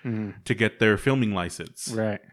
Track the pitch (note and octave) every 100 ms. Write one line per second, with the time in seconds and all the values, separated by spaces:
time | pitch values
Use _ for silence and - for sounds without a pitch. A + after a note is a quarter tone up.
0 | B2+ A2 G#2 - - G#2+ G#2+ - A2 G2+
1 | - C3+ A2+ G2 F2 - D#2 - - A2+
2 | A2 G2+ -